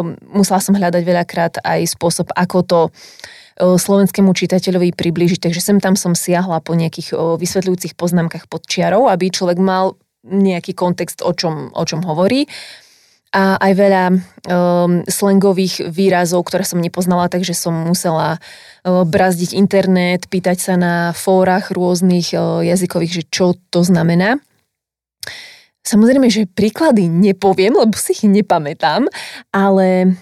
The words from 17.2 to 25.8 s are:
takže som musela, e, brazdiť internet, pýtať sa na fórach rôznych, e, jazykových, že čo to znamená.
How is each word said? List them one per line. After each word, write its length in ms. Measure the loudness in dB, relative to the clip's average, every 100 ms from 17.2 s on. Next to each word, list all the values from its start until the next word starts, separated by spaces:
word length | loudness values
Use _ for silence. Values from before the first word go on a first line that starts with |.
| 0
takže 220 | -2 -4
som 220 | -4 -4 -4
musela, 640 | -2 -2 0 -2 -2 -4 -10 -20 -20 -10
e, 240 | -2 0
brazdiť 480 | 2 2 2 0 -2
internet, 720 | 0 2 2 2 2 2 -2 -4
pýtať 300 | -4 -2 -2
sa 180 | -2 0
na 180 | 0 0 -2
fórach 560 | -4 0 2 2 0 -2
rôznych, 640 | -4 -2 0 2 0 0
e, 80 | -2 -2 -2
jazykových, 480 | 0 0 -2 -2 -4
že 100 | -4 -6
čo 200 | 0 0 0 _
to 160 | 0
znamená. 560 | 2 2 2 2 2 -2 -6 _ _ _ _ _ _ _ -18 -16 -20 -20 _ _